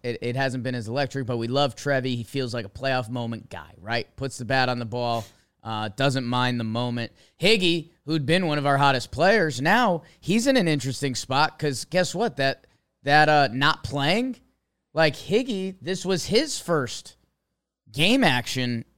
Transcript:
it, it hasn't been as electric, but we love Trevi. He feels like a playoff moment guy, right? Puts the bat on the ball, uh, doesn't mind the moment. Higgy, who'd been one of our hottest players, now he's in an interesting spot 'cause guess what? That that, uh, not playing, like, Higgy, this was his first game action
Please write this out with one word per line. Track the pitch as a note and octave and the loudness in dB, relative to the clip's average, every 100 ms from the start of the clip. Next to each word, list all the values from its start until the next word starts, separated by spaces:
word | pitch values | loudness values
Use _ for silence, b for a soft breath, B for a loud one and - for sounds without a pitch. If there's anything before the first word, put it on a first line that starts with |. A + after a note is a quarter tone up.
it, | B2 A#2 | -8 -6
it | A#2+ B2 | -4 -2
hasn't | C3+ B2+ | -2 -2
been | B2 | -4
as | B2 G#2+ | -6 -4
electric, | B2+ C#3 C#3 B2 | -4 -4 -4 -4
but | B2 | -4
we | A#2 | -2
love | C3+ C#3+ - | 0 0 -2
Trevi. | C#3+ C3+ B2+ A#2+ | -2 -2 0 -4
He | |
feels | A2 C#3 B2+ | -4 -6 -6
like | A#2 | -6
a | G2+ | -10
playoff | - C3+ B2+ A2 | -6 -4 -2 -4
moment | B2 A#2 A2+ - | -6 -6 -8 -10
guy, | F2+ D2+ D2 | -16 -16 -16
right? | F#2+ A#2 - - | -6 -4 -6 -8
Puts | C3+ - | -10 -8
the | |
bat | A2+ C3 B2+ | -2 0 0
on | B2 | -2
the | A#2 | -6
ball, | A#2+ A#2+ A#2 A2 b b _ | -6 -4 -4 -6 b b _
uh, | A2 A2 G#2+ | -10 -6 -6
doesn't | G2+ C#3 C3+ | 0 0 0
mind | A#2+ B2 B2 A#2+ | 0 0 2 0
the | |
moment. | A2+ A2+ B2 A#2+ A#2 _ b b | -2 -2 -4 -4 -8 _ b b
Higgy, | F#3+ A3+ F3+ E3+ D#3 _ - | 2 4 4 0 -2 _ -4
who'd | D#3+ C3 | -2 0
been | F3 F3 | 0 0
one | D3 | 0
of | C#3+ | 2
our | C#3 | 4
hottest | C#3 C3 - | 4 2 -2
players, | - F3+ A3 D#3+ B2 | 0 4 4 2 0
now | D#3 G#3+ G#3+ E3+ - b | 2 4 4 0 -6 b
he's | - G#3+ B3+ | -2 0 2
in | C4 | 2
an | F3 | 2
interesting | D3 B2 B2+ C#3 | 0 -2 -4 -4
spot | B2 - C3 D#3 - | -4 -2 2 2 0
'cause | D#3 B2+ | -4 -4
guess | - F3+ F3+ | -2 0 0
what? | - - C#3 | -2 -4 0
That | C3+ - _ _ _ _ | -2 -2 _ _ _ _
that, | C#3 D3 D3+ | 2 6 6
uh, | D3+ C3+ | 6 4
not | A#2+ C#3+ D#3 | 4 2 2
playing, | - C#3+ C#3+ G3+ C4 A#3+ _ _ _ _ _ | -2 -2 0 0 -2 -6 _ _ _ _ _
like, | D3+ D#3+ | 2 2
Higgy, | - - G3+ C4 G3 F#3+ F#3 | 0 -2 0 0 -4 -6 -8
this | C3 F#3 | -8 -6
was | F3 F#3 - | -2 -4 0
his | A3 D4+ - | 0 0 -2
first | - D#3+ B2 - - - _ _ _ _ _ _ _ | -2 -2 -2 -6 -14 -20 _ _ _ _ _ _ _
game | G#2+ E3+ C4 | 0 4 4
action | G3+ B2 - C3 B2 A#2 - | 4 2 -2 -4 -2 -4 -6